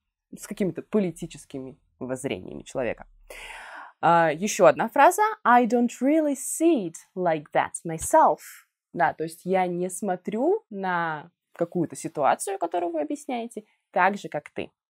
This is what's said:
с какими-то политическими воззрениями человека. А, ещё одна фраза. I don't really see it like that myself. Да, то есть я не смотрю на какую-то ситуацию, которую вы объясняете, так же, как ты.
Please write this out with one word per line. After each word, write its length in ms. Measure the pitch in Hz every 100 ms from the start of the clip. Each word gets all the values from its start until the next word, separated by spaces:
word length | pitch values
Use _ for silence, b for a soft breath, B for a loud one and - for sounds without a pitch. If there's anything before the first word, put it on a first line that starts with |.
| _ _ _ -
с 80 | -
какими-то 360 | - 185 -
политическими 920 | - 220 185 160 170 151 - 135 131 - _ _
воззрениями 640 | 127 127 131 104 - 71
человека. 440 | - - 120 87 - _ - B B B B B B _
А, 300 | 156 170 165
ещё 340 | 151 202 - 175
одна 220 | 143 214
фраза. 340 | - 285 359 427 427
I 220 | - 247 247
don't 340 | 240 240 -
really 340 | 262 311 302
see 540 | 269 - - 320 311 175
it 80 | 165 - -
like 300 | 180 160 151
that 200 | 160 135 -
myself. 540 | 170 160 - 320 269 156 - - _ _ _
Да, 200 | 175 160
то 100 | -
есть 200 | 160 160
я 220 | 180 185 185
не 240 | 175 180
смотрю 760 | - 214 269 - 202 285 427 -
на 600 | 202 185 180 165 156 170 _ _
какую-то 420 | - 170 180 170 -
ситуацию, 600 | 165 - 131 - - 392
которую 340 | 339 349 349
вы 80 | 330
объясняете, 640 | 302 294 - 247 233 - 208 _ _
так 260 | - 180 202
же, 120 | 160
как 220 | 151 -
ты. 200 | - - _ _